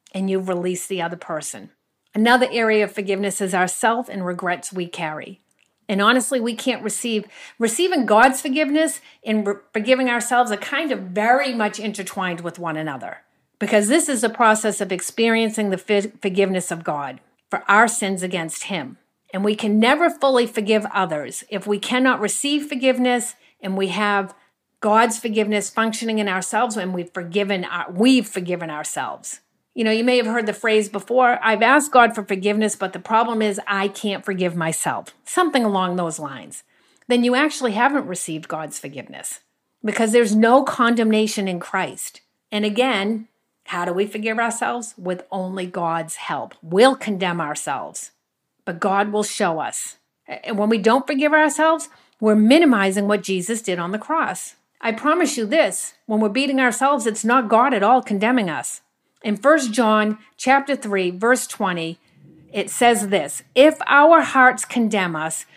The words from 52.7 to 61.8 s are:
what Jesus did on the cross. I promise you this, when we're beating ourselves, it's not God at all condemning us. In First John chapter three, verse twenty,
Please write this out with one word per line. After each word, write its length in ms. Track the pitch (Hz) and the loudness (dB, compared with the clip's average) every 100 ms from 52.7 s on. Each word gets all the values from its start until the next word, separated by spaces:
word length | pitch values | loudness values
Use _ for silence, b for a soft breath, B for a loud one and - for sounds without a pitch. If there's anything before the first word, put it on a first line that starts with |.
| 226 196 190 202 | 4 2 0 0
what 160 | 208 | 0
Jesus 360 | 180 190 175 226 | 0 -4 -2 -6
did 200 | 208 175 | -4 -4
on 100 | 175 | -4
the 80 | 214 | -6
cross. 560 | - 320 285 175 - - _ _ | -4 -4 -4 -6 -12 -18 _ _
I 120 | 226 | -6
promise 440 | 220 285 339 339 - | -2 0 2 0 -2
you 100 | 214 | 0
this, 480 | 311 240 - - - - | 0 0 -2 -10 -14 -4
when 140 | 214 | 0
we're 80 | 214 | 0
beating 320 | 214 277 269 | 0 0 2
ourselves, 480 | 254 226 269 285 220 | 0 2 0 0 -2
it's 160 | 214 | -2
not 240 | 220 254 214 | 2 2 4
God 260 | 226 262 | 4 4
at 80 | 233 | 2
all 200 | 202 254 | 4 4
condemning 460 | 247 202 214 254 185 | 2 0 2 2 0
us. 340 | 143 - - _ _ _ _ | -4 -8 -12 _ _ _ _
In 160 | 233 202 | -6 0
First 340 | 277 311 254 | 4 4 4
John 460 | 220 226 214 214 214 B - | 2 4 4 2 -2 B -6
chapter 400 | - 277 269 277 | 2 2 2 -4
three, 340 | 220 196 185 | -2 -2 -2
verse 360 | 180 233 254 - | 0 2 2 0
twenty, 520 | - 196 175 | -4 -4 -2